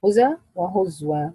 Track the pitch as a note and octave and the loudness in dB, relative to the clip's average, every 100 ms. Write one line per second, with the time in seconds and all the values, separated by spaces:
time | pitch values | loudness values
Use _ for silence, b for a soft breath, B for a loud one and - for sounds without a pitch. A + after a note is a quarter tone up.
0 | F#3+ G#3 B3+ D#4+ _ - F3+ G3 F#3+ D3+ | 2 4 4 2 _ -6 -4 0 -2 -4
1 | D3 D3+ D3 | -4 -4 -4